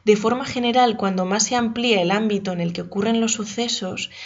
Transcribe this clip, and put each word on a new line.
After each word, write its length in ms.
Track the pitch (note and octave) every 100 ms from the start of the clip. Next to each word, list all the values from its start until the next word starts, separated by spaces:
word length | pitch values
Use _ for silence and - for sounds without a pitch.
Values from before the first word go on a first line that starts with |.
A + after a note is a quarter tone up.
| G#3
De 100 | G#3
forma 300 | A3 B3 C4+
general, 500 | B3+ A#3+ B3 A#3+ A3
cuando 300 | F#3+ F#3 F#3
más 180 | G#3
se 140 | - B3
amplía 440 | A#3 A#3 A#3+ G#3
el 100 | F3
ámbito 420 | G3+ A3 G3 G3
en 80 | F3
el 100 | E3+
que 120 | F3
ocurren 360 | F3 G3 A3 A3+
los 140 | A3+
sucesos, 760 | - G#3+ - A#3+ - F#3 - - -